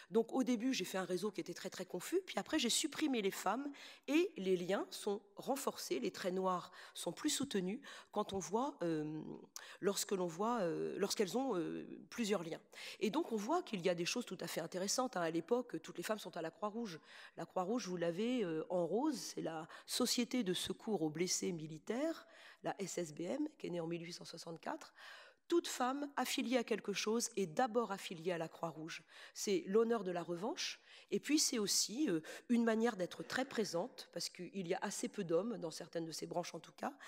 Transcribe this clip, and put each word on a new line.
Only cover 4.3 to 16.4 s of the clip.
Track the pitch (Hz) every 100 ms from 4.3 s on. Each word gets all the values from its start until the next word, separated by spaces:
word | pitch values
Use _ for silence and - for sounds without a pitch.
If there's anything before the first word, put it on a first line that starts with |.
| -
les | 190 180
liens | 175 202 -
sont | - 214 202 - -
renforcés, | - 269 - - - 185
les | 202
traits | - 190
noirs | 185 185 180 - - -
sont | - 175
plus | 170 302
soutenus | 285 269 202 180 233 - - -
quand | 208 208
on | 196
voit, | 170 214 285 285
euh, | 170 156 151 156 - - - - - -
lorsque | 180 196 -
l'on | 196 180
voit, | 165 214 240
euh, | 170 156 160 143
lorsqu'elles | 196 - 196 208
ont, | 269 185
euh, | 156 117 76 - -
plusieurs | - 208 196
liens. | 165 156 - - - -
Et | 214
donc | 233 339
on | 220
voit | 208 349
qu'il | 349 196
y | 175
a |
des | 175 170
choses | 247 -
tout | 185
à | 170
fait | -
intéressantes, | 170 185 196 - 254 185
hein. |
À | 165
l'époque, | 165 165 240 247 160
toutes | - 170
les |
femmes | 170 214
sont | 185
à | 175